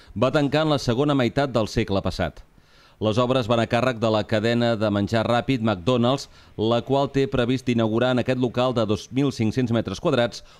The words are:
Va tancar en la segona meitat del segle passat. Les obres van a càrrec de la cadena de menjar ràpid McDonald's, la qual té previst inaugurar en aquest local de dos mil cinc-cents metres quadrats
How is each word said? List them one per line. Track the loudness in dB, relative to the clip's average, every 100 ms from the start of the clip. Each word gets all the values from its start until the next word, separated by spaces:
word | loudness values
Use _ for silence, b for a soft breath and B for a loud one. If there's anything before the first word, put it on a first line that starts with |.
| B -2
Va | 0
tancar | 2 2 0
en | 0
la | 0
segona | 0 0 2
meitat | 2 0 0 0
del | 0 -2
segle | -2 -2 -2
passat. | -2 -4 -4 -6 -20 _ b b b b
Les | -2 0
obres | 2 0 0
van | 0
a | 2
càrrec | 0 0 0
de | 0 0
la |
cadena | 0 0 0 2 0 0
de | 0 0
menjar | 0 0 0
ràpid | 0 0 0
McDonald's, | 0 -2 0 2 2 0 -6 B B B
la | 0 0 0
qual | -2 0
té | 0 0
previst | 0 0 0 0
inaugurar | 0 2 2 2 0
en |
aquest | 0 0
local | 0 0 0 0
de | 0
dos | -2 -4
mil | -2 0 0
cinc-cents | 0 0 0 0
metres | -2 -2
quadrats | 0 2 0 -2 -20 B